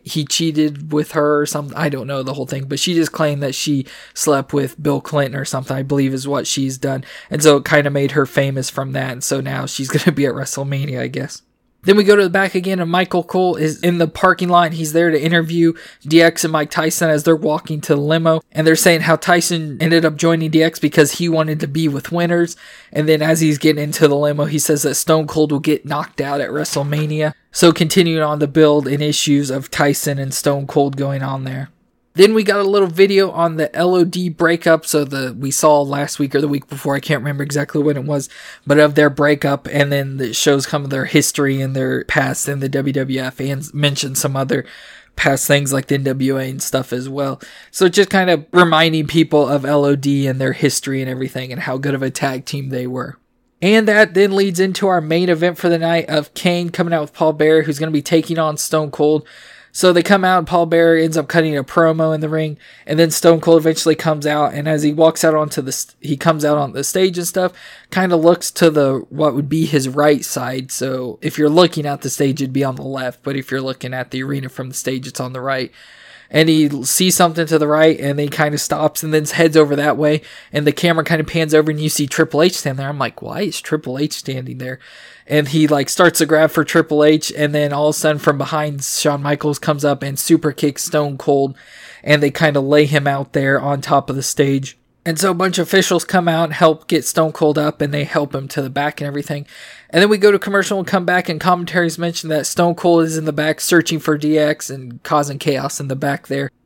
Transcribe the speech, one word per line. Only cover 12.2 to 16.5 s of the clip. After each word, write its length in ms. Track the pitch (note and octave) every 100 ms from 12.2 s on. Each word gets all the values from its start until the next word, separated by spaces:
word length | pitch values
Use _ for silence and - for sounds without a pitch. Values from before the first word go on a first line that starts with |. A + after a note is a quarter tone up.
the 80 | F#3
back 240 | F#3+ F#3+ F#3
again, 240 | F#3 F#3+
and 100 | E3
Michael 340 | F3 F3+ F3+
Cole 340 | - F#3 F3+ D#3
is 220 | D#3 D3
in 200 | F3 F3
the 80 | D#3+
parking 420 | - F#3 E3+ F3+
lot. 240 | F3 E3
He's 200 | E3 D#3
there 180 | D#3+ E3+
to 100 | D3+
interview 520 | D#3+ E3+ D#3+ E3+ E3 E3 - -
D 160 | D3 D#3+
X 240 | E3 E3+
and 80 | D#3+